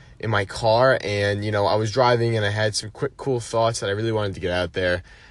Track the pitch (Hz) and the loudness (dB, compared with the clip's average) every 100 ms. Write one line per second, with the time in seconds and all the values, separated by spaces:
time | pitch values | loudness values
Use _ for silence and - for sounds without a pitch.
0 | - - 113 104 98 - 117 110 131 123 | -20 -10 -2 -2 -2 -2 2 4 4 4
1 | 87 101 101 101 104 104 101 107 110 110 | 0 0 0 0 -2 0 2 2 0 2
2 | 123 120 117 113 101 107 107 104 110 - | 4 4 2 0 0 0 -2 -2 -8 -8
3 | 143 - - 123 113 113 113 113 104 101 | -8 -6 -4 -4 -2 0 0 0 -4 -2
4 | 113 110 104 85 90 90 90 98 92 87 | -2 -2 -2 -4 -4 -2 -2 -2 0 -2
5 | - - - | -4 -20 -20